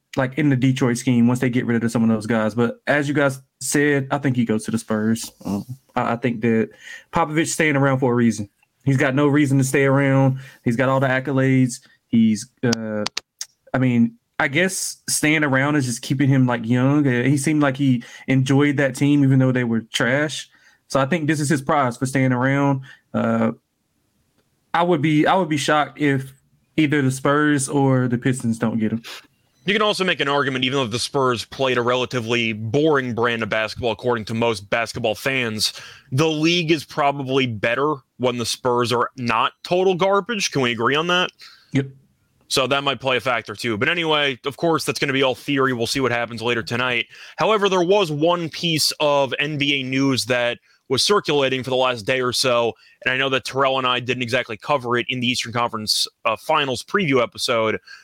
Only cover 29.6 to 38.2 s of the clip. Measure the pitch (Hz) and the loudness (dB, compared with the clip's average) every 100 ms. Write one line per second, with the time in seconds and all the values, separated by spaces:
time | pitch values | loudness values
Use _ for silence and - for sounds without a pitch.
29.6 | - 202 214 196 185 160 139 143 135 131 | -4 0 0 0 0 0 0 0 0 -2
30.6 | 127 139 123 113 - 143 131 117 - - | -2 -2 -2 -4 -4 0 0 0 -6 -4
31.6 | 131 123 120 127 123 127 113 120 113 107 | 0 0 0 0 -2 -4 -2 -2 -2 -4
32.6 | 113 139 156 143 127 113 120 117 110 110 | -2 0 2 2 0 -2 0 0 -2 -2
33.6 | 110 - 120 107 123 120 104 113 117 107 | -2 -4 -4 -2 -2 -2 -4 -2 0 -2
34.6 | 101 120 113 - 117 104 - 135 120 107 | -4 -4 -4 -4 -4 -4 -4 -4 -4 -4
35.6 | 98 - - - - 131 160 156 156 175 | -4 -6 -16 -20 -6 0 0 2 0 2
36.6 | 160 160 - - 143 143 131 131 131 110 | 0 -2 -2 -2 -2 -2 -2 0 0 -2
37.6 | 117 120 147 143 - - | -2 0 -2 -4 -8 -4